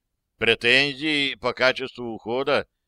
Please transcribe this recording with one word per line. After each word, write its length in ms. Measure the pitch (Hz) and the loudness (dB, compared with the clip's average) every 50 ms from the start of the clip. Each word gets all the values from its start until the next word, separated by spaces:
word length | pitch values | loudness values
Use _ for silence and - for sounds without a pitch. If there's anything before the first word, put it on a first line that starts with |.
| _ _ _ _ _ _ _ - | _ _ _ _ _ _ _ -4
"Претензий 960 | 113 113 113 - - 120 123 131 139 143 139 127 147 156 151 147 143 135 127 | 0 0 0 2 4 4 4 4 4 2 -2 -4 -4 -2 -2 0 -2 -2 -4
по 180 | 107 - 123 113 | -4 -4 -4 -2
качеству 640 | - 127 127 127 - 135 127 - - 123 117 113 | 0 2 0 0 0 -4 -10 -10 -10 -10 -8 -8
ухода?" — 500 | 104 - 107 117 127 139 143 143 117 95 - _ _ _ | -8 -8 -6 -4 -4 0 0 0 0 0 -4 _ _ _